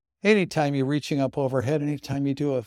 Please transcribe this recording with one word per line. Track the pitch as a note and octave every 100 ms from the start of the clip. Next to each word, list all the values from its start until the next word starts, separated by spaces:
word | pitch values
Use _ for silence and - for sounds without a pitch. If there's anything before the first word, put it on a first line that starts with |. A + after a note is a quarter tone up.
| _ _
anytime | G3+ G#3+ E3+ - C#3+
you're | C#3
reaching | C3 D3 - D3
up | C3+ D3
overhead, | C3+ C3 A#2 D3+
anytime | D3 D3 - C#3 C#3
you |
do | C#3 C#3+
an | C3